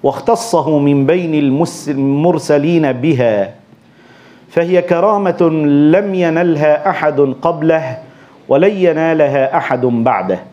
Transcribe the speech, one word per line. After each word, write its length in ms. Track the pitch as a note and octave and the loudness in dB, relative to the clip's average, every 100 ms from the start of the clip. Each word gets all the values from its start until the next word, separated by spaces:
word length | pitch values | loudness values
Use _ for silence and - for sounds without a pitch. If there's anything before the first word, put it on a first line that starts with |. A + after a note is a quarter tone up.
واختصه 760 | C#3+ - - A3+ - E3+ C#3+ D3+ | -2 -2 -2 -2 0 -2 0 0
من 260 | C#3+ C#3+ C#3 | 2 2 2
بين 280 | F3+ E3+ D3+ | 0 0 0
المس-، 540 | C#3+ C3+ E3 - D3+ | 0 0 -2 -6 -8
المرسلين 1000 | C#3 C#3 C#3 E3+ D#3+ - D3 D3+ E3+ D3+ | -4 -2 0 0 -2 0 0 2 0 0
بها، 640 | B2 D3 C3+ A#2+ G#2+ F#2+ - _ - _ _ - - - - _ | -2 -2 0 0 0 -4 -8 _ -20 _ _ -20 -20 -20 -20 _
فهي 320 | - E3+ F3+ | -4 0 0
كرامة 680 | F3 E3+ F3 G#2 F#3+ C3 E3+ D#3+ D3 C#3+ D3+ | 0 0 2 0 -2 0 0 2 2 4 4
لم 220 | F3 G#3 F#3 | 4 0 -2
ينلها 720 | E3+ D#3+ F3 D3+ D3+ D3+ G3 | 0 0 0 0 0 0 0
أحد 300 | - D3+ C#3 C#3 B2 | -2 -2 0 0 0
قبله 560 | E3+ D#3+ D#3+ D#3+ D#3+ - - - - - - | -4 0 0 0 -2 -10 -16 -20 -20 -20 -2
ولن 220 | C3+ F#3 | 2 2
ينالها 840 | G3+ F3+ D#3 D#3+ D#3+ D3 C3+ C3 E3+ | 2 0 0 0 2 0 0 0 -2
أحد 280 | - B2+ B2+ | -2 -2 0
بعده. 540 | A#2+ A#2 G#2+ F#2 F2+ - | 0 0 0 -2 -6 -6